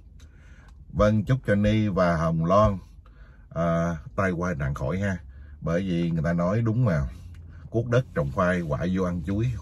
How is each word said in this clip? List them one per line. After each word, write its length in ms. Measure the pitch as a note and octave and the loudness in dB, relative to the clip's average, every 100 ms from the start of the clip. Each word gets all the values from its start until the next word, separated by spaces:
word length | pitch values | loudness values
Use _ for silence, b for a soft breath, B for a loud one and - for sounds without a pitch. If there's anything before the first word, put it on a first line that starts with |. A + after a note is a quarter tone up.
| - - b b b b b b - | -18 -20 b b b b b b -10
Vâng, 300 | - G#2 A2 | 2 4 4
chúc 160 | F#2 C3 - | 2 0 2
Johnny 480 | G2+ G#2+ A2 G#2 | 2 4 4 2
và 220 | F2 F2 E2 | 2 2 2
Hồng 300 | E2 E2 E2 | 2 0 4
Loan, 320 | G2+ G#2+ F#2 b - b b b b b | 6 4 2 b -20 b b b b b
à, 480 | E2 E2+ E2 E2+ D#2+ - - | -2 0 0 0 -4 -8 -2
tai 160 | F#2+ | -2
qua 220 | F2 F2+ | 0 -2
nạn 200 | D2 C#2+ | -2 -4
khỏi 260 | C#2+ C#2 F#2 | -4 -4 -2
ha. 180 | G2+ F2+ - b b b | -2 -4 -8 b b b
Bởi 200 | D#2+ E2+ | -2 -2
vì 300 | G2 E2+ E2+ | 0 0 0
người 120 | E2 | 0
ta 100 | E2+ | 0
nói 280 | E2+ F2 A2 | 0 2 2
đúng 240 | A#2 A2+ A#2+ | 0 2 2
mà, 220 | D2+ C2+ B B B B B B | 2 -2 B B B B B B
cuốc 180 | A2+ A#2+ | -4 0
đất 180 | A#2 - F2+ | 0 0 -4
trồng 160 | C#2 | -4
khoai, 300 | D#2+ F2+ F2+ | 0 2 2
quả 240 | D#2+ C#2+ F2+ | -2 -2 -2
vô 100 | F#2 | 0
ăn 180 | F2+ F2 D#2+ | 0 -2 -2
chuối. 260 | G2+ B2 A2+ | -2 -2 -4